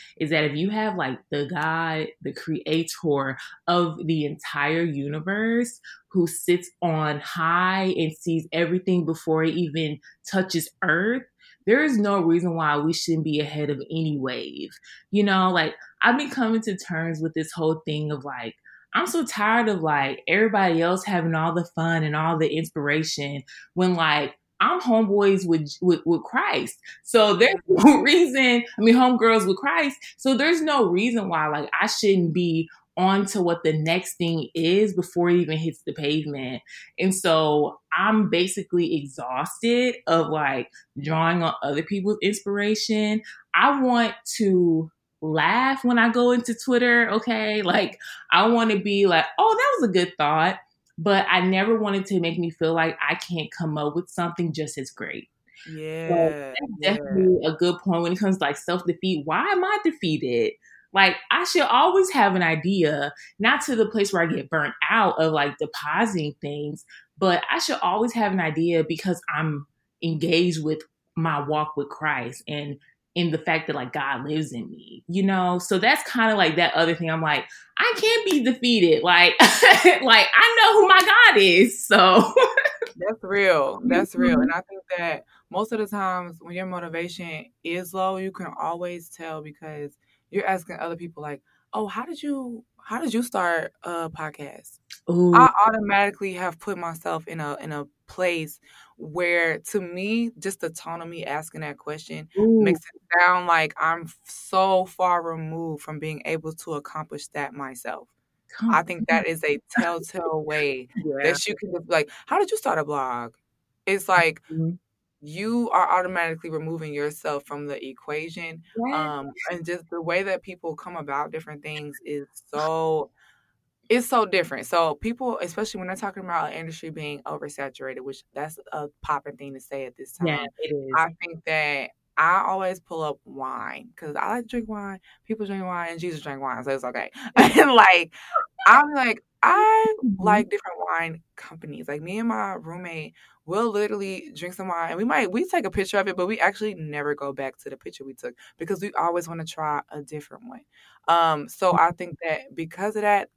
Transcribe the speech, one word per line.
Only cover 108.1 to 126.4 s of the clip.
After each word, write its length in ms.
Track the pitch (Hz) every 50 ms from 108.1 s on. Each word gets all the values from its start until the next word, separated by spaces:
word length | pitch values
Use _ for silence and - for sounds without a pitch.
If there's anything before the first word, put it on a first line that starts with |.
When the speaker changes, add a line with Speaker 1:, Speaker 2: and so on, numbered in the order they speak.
| _ _ _ _ _ _ _ _ -
Speaker 1:
Come 140 | - 220 233 220
Speaker 2:
I 80 | 160 175
think 240 | 175 175 170 226
that 180 | - 165 165 -
Speaker 1:
on. 60 | 165
Speaker 2:
is 120 | 165 160 160
a 160 | 151 143 147 - _
telltale 760 | - 240 180 170 170 165 165 - - 185 165 160 160 156 151
way 440 | 151 151 151 147 139 135 127 127 123
Speaker 1:
<laughs> 40 | _
Yeah. 180 | 220 151 151 135 135 143
Speaker 2:
that 220 | 160 156 156 -
you 80 | 214 202
can 160 | - 208 180 180
just 140 | 170 165
be 60 | 170 175
like, 160 | 156 147 147 - - -
"How 120 | - 294 392
did 100 | 403 370
you 60 | 440
start 220 | 415 - - 165 160
a 60 | 151
blog?" 500 | 151 151 139 131 127 120 120 120 117 - _ _ _ _ _ _ _ _ _ _
It's 220 | 185 196 196 - -
like, 320 | 185 175 165 160 156 - _ -
Speaker 1:
Mm-hmm. 240 | 160 160 160 165 180 - _ _ _ _ _ _ _ _
Speaker 2:
you 480 | 147 147 156 185 208 226 233 240 233 -
are 280 | - 185 185 - 175 185
automatically 500 | 180 180 185 170 170 165 160 160 - 165
removing 440 | 160 151 156 160 165 160 156 151 147
yourself 520 | 143 147 151 151 - - 156 147 143 -
from 220 | - 147 143 147
the 180 | 143 143 - -
equation. 800 | 135 127 - _ 147 147 156 160 170 165 175 165 165 165 165 - _ _
Speaker 1:
Yes. 200 | 220 233 262 285
Speaker 2:
Um, 360 | 156 156 151 147 139 139 143 - - - 170
and 140 | 180 170 165
just 240 | 175 175 175 165 _
the 120 | 170 170
way 220 | 165 170 170 185 196
that 200 | 196 185 185 -
people 320 | 190 180 - - 165 156
come 200 | - - 180 180
about 360 | 165 147 143 139 143 151 156
different 320 | 156 160 160 156 151 147 147
things 340 | 156 151 151 147 147 147 - -
is 220 | - 147 143 139 - _ - - _ -
so, 580 | 151 156 160 160 160 160 160 156 151 139 - _ _ _ _ _ _ _ _ _ _ _ _ _ _ _ -
it's 180 | 214 247 240
so 180 | - 269 233 214
different. 400 | 185 190 185 165 - 139 117 -
So 280 | - 180 170 165 156 147
people, 440 | - - 226 240 - 262 240 226 -
especially 400 | 175 175 165 208 220 214 - 190
when 80 | 180
they're 80 | 185 190
talking 260 | 190 214 196 - 196 190
about 280 | 180 170 156